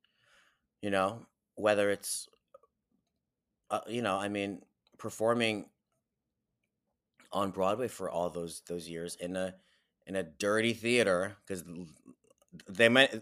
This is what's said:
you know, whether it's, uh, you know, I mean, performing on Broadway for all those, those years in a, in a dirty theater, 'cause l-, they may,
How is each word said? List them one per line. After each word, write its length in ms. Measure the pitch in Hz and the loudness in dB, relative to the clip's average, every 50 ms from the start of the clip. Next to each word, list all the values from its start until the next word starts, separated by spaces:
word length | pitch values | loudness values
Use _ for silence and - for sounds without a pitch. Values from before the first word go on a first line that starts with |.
| _ _ _ _ _ _ _ _ _ _ _ _ _ _ _ _ | _ _ _ _ _ _ _ _ _ _ _ _ _ _ _ _
you 100 | - 104 | -4 -2
know, 360 | 98 95 95 98 113 117 123 - _ _ _ _ _ | 0 2 2 2 0 -4 -12 -18 _ _ _ _ _
whether 340 | - 101 107 107 101 101 101 | 0 2 4 4 6 4 2
it's, 360 | 101 - - - - - - - _ _ _ _ - - _ _ _ _ _ _ _ _ _ _ _ _ _ _ _ _ _ _ _ _ _ _ | 2 -2 -4 -8 -8 -8 -10 -14 _ _ _ _ -20 -20 _ _ _ _ _ _ _ _ _ _ _ _ _ _ _ _ _ _ _ _ _ _
uh, 100 | - 107 - | -6 -4 -4
you 140 | 95 110 120 | -4 -4 -2
know, 160 | 117 101 95 | 0 0 0
I 120 | 98 101 101 | 0 0 -2
mean, 340 | 104 104 98 101 98 - - _ _ _ _ _ _ - | -2 -2 -2 -2 -4 -8 -12 _ _ _ _ _ _ -12
performing 720 | - 110 - - 110 113 117 120 117 110 107 101 - - _ _ _ _ _ _ _ _ _ _ _ _ _ _ _ _ _ _ _ _ _ _ _ _ _ _ _ _ _ _ - _ - | -10 -10 -4 0 2 2 4 4 2 2 0 -2 -6 -10 _ _ _ _ _ _ _ _ _ _ _ _ _ _ _ _ _ _ _ _ _ _ _ _ _ _ _ _ _ _ -18 _ -2
on 180 | 98 101 98 | -2 -2 -2
Broadway 380 | 87 92 92 95 107 113 127 107 | 0 0 2 2 2 0 -2 -6
for 220 | - - 95 85 | -4 -6 -8 -4
all 200 | - 85 87 87 | -2 -2 -2 -2
those, 320 | 78 87 85 82 80 - - | -2 -4 -6 -8 -8 -12 -10
those 220 | - 87 87 80 85 | -8 -8 -8 -8 -8
years 280 | 85 82 85 85 - | -8 -8 -8 -8 -8
in 200 | - 87 87 92 | -8 -8 -6 -4
a, 180 | 92 92 92 92 - _ _ _ _ _ _ _ _ _ | -4 -4 -6 -6 -12 _ _ _ _ _ _ _ _ _
in 100 | - 95 | -8 -6
a 60 | 95 90 | -6 -6
dirty 500 | 78 76 _ 104 101 104 110 110 117 113 | -6 -6 _ 0 2 2 2 2 0 -2
theater, 640 | 95 104 117 123 120 110 98 90 87 95 104 101 - _ | -2 0 2 4 4 4 4 4 2 0 -4 -8 -14 _
'cause 160 | - 98 90 78 85 | -10 -10 -10 -10 -12
l-, 180 | 85 85 90 80 69 - _ - - _ _ _ _ _ _ _ - 87 - - | -14 -14 -14 -16 -18 -20 _ -20 -20 _ _ _ _ _ _ _ -20 -20 -18 -14
they 200 | 95 90 117 117 | 2 4 6 8
may, 200 | 120 131 135 139 - 110 | 8 8 6 6 4 -4